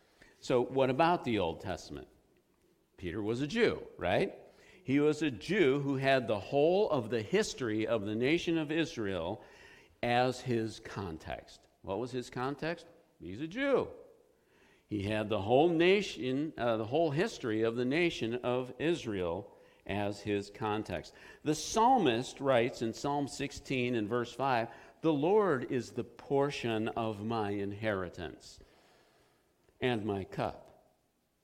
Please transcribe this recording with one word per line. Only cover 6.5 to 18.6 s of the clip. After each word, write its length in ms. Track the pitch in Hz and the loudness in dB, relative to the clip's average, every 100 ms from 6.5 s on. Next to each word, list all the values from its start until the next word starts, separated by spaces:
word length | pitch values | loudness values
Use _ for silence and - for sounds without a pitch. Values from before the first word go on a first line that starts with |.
| 139 156 185 214 | 2 4 4 2
of 200 | 139 110 | 0 0
the 120 | 117 | -2
history 680 | 107 196 208 - 123 107 107 | 0 0 0 -2 -2 0 2
of 180 | 117 98 | 0 0
the 80 | |
nation 420 | 110 127 170 175 165 | 0 2 2 2 -2
of 140 | 147 | 0
Israel 720 | 156 151 - 101 92 82 110 - - - - - - | -2 -2 -2 -4 -2 -2 -6 -10 -20 -20 -20 -20 -6
as 380 | 120 120 127 123 | 0 2 2 0
his 380 | 127 117 110 - | -2 0 -2 -6
context. 880 | - - 95 80 - 67 - - _ _ | -12 -8 -6 -8 -8 -10 -10 -20 _ _
What 160 | 92 95 | -6 -4
was 140 | 123 | -4
his 180 | 127 123 | -6 -6
context? 560 | 127 131 143 156 170 - - _ _ | -4 -4 -4 -6 -6 -10 -20 _ _
He's 220 | 85 98 | -12 -8
a 80 | 160 | -8
Jew. 400 | 214 277 233 - - - - _ _ _ _ _ _ - | -2 2 2 0 -6 -20 -20 _ _ _ _ _ _ -8
He 160 | 104 | -4
had 260 | 98 107 107 | -2 -2 0
the 140 | 107 | -2
whole 280 | 98 127 170 | 4 6 6
nation, 840 | 160 175 202 190 - 127 131 156 - | 4 4 4 2 -6 -4 -2 -4 -4
uh, 200 | 120 110 | 0 0
the 100 | 110 | 0
whole 240 | 143 165 | 0 0
history 520 | 139 220 - 123 107 | 0 -2 -2 -2 2
of 120 | 113 | 2
the 100 | 117 | 2
nation 520 | 123 151 170 165 113 123 | 0 2 0 0 -4 -2
of 360 | 123 123 | -2 -2